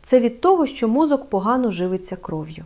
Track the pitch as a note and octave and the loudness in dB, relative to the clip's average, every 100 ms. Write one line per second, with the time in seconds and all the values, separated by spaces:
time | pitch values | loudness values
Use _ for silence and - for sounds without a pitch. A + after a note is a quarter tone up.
0 | - B3+ A#3 A#3 F4 F#4 D4 - A3+ B3 | 4 4 4 0 2 4 2 -2 0 2
1 | D#4 C#4 - G3 F#3+ B3+ B3 F3 F3+ F#3 | 2 0 0 -2 0 0 0 -2 -4 -4
2 | F#3 F3+ - D#3+ D#3 D#3+ | -6 -12 -8 -10 -10 -14